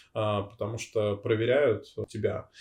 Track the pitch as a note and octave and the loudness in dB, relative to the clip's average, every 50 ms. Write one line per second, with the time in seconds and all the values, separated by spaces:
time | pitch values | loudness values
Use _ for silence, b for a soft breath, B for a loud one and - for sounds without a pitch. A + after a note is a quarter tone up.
0 | B B B A#2 G#2+ G#2+ G#2 G#2 G2+ G#2 - - G#2+ G#2+ A2+ A2+ - - - A2+ | B B B -4 -2 0 0 -2 -2 -4 -8 -8 -6 -6 -6 -6 -8 -4 -2 0
1 | G#2+ G#2 G2+ G2+ - - A#2 A2 A2+ A#2 B2 C#3 D3 C3+ G#2+ G2+ - - - - | 0 0 0 0 0 0 0 2 2 2 4 4 4 4 2 0 -2 -10 -10 -10
2 | G#2+ - - G#2+ G2+ G#2 G2+ G2+ - - _ - | -8 -8 -4 -2 -2 -2 -2 -2 -8 -12 _ -20